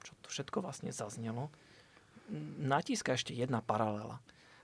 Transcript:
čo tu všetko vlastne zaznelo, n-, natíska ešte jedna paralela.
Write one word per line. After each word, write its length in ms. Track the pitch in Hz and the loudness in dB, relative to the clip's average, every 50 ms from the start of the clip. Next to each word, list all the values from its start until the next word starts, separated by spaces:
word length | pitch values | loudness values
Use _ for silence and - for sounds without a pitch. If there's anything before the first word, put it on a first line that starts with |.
| - | -12
čo 160 | - - - - | -16 -16 -16 -10
tu 100 | - - | -6 -4
všetko 240 | - 135 - - 220 | -4 -4 0 0 0
vlastne 320 | 190 - 127 - - - | 0 0 -4 -4 -4 -4
zaznelo, 640 | - - 117 107 113 110 113 113 113 120 139 151 147 - - - - - - - - - - - - - - - - | -4 -4 -4 -4 -4 -4 -2 -2 0 -2 -2 -4 -6 -12 -20 -20 -20 -20 -20 -20 -20 -20 -20 -20 -20 -20 -10 -6 -6
n-, 320 | 151 151 151 143 135 147 | -4 -4 -6 -4 -2 2
natíska 480 | 135 139 151 170 - 262 202 - - 127 | 4 4 4 4 2 0 0 2 2 2
ešte 160 | 120 - - | 2 0 -2
jedna 320 | - 120 123 127 131 113 - | 0 0 2 2 2 2 2
paralela. 560 | - 110 107 110 107 104 104 107 113 113 120 - - - - - - - - | 2 4 4 4 4 2 0 -2 -6 -8 -10 -12 -16 -20 -20 -20 -20 -20 -20